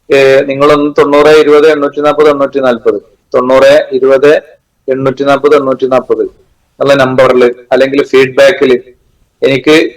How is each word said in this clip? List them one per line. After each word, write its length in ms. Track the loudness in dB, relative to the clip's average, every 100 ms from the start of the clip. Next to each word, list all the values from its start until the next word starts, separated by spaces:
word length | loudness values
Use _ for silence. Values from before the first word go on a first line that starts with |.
| -4
ഏ, 260 | 0 2 2
നിങ്ങളൊന്ന് 540 | 0 -2 0 0 0 -2
തൊണ്ണൂറ് 280 | 0 2 4
ഇരുപത് 440 | 2 4 2 2
എണ്ണൂറ്റി 300 | 0 -4 -4
നാപ്പത് 300 | -4 0 0
എണ്ണൂറ്റി 300 | 0 -4 -2
നാപ്പത്, 420 | -4 -2 -4 -6 -10 _ _
തൊണ്ണൂറ് 540 | -4 0 0 2 0 0
ഇരുപത് 440 | -4 0 2 2 0 -4 _ _ _ -8
എണ്ണൂറ്റി 360 | -4 -4 -4
നാപ്പത് 320 | -2 -2 0 0
എണ്ണൂറ്റി 300 | 0 -4 -2
നാപ്പത് 360 | -4 -2 -4
എന്നുള്ള 720 | -6 -10 _ _ _ _ -2
നമ്പറിൽ 600 | 0 0 0 2 2 0 -2 -4
അല്ലെങ്കിൽ 300 | -2 0 -2
ഫീഡ്ബാക്കിൽ 800 | -2 0 0 2 0 2 0 -2 -4 _ _ _ _ _
എനിക്ക് 480 | -4 -2 0 0 0